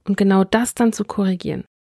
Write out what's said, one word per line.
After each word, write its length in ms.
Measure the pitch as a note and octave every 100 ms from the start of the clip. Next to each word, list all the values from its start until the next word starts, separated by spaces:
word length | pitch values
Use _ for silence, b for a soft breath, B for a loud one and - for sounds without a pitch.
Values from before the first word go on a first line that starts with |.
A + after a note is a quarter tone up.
| -
Und 120 | G3
genau 260 | G3 F#3+
das 320 | F#3+ A3+ A#3+ -
dann 180 | A3+
zu 120 | - G#3
korrigieren. 580 | - F#3+ F3+ E3+ C3+ - _